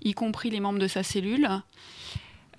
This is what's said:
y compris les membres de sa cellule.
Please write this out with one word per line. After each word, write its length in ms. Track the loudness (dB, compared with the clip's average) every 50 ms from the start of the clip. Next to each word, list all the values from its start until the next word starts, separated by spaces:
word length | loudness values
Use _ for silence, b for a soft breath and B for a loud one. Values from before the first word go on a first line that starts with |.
y 120 | -2 0 0
compris 360 | 0 -2 -2 -2 -2 -2 -2
les 120 | 0 0
membres 180 | 0 0 2 2
de 80 | 2
sa 160 | 2 2 0 0
cellule. 460 | 0 0 0 2 2 4 4 4 4 2 0 -4 _ B B B B B B B B B B B B B B B B -10